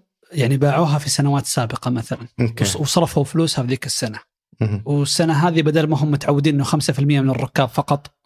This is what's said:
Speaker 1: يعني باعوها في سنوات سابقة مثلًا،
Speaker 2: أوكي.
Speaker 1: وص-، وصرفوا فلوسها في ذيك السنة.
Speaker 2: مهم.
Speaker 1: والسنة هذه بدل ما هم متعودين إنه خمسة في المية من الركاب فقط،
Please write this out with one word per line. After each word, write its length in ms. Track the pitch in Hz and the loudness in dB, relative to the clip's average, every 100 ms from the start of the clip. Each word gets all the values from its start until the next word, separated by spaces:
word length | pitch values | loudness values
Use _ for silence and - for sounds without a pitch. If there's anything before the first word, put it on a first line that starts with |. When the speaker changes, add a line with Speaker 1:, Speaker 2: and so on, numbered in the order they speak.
| _ _ _ | _ _ _
Speaker 1:
يعني 240 | 165 123 135 | -2 0 2
باعوها 420 | 143 139 165 147 | 2 2 2 0
في 120 | - | 0
سنوات 360 | - 143 139 - | 0 2 0 -2
سابقة 440 | - 113 - 123 | -4 -4 -4 -4
مثلًا، 360 | 123 113 120 117 - | -4 -4 -10 -10 -4
Speaker 2:
أوكي. 240 | 117 113 | -2 0
Speaker 1:
وص-، 120 | 101 95 | -2 0
وصرفوا 480 | 143 175 160 156 | 0 0 2 0
فلوسها 380 | 139 160 165 - | 0 0 0 -2
في 80 | 123 | -2
ذيك 160 | 127 127 | -4 -4
السنة. 320 | - 120 107 - _ _ _ | -6 -6 -8 -16 _ _ _
Speaker 2:
مهم. 220 | 110 101 | -2 -2
Speaker 1:
والسنة 480 | 110 143 143 - 165 | -2 0 0 0 2
هذه 300 | 147 175 165 | 2 2 2
بدل 260 | 151 156 156 | 2 2 2
ما 80 | 147 | 0
هم 140 | 151 | 0
متعودين 440 | 143 - 143 151 | 0 2 2 2
إنه 100 | 143 | 0
خمسة 280 | 131 151 139 | 0 0 0
في 60 | 127 | 0
المية 220 | 143 143 | 2 2
من 100 | 135 | 2
الركاب 380 | 120 113 - 127 | 0 -2 0 0
فقط، 460 | - - 143 - _ | 0 -2 -2 -4 _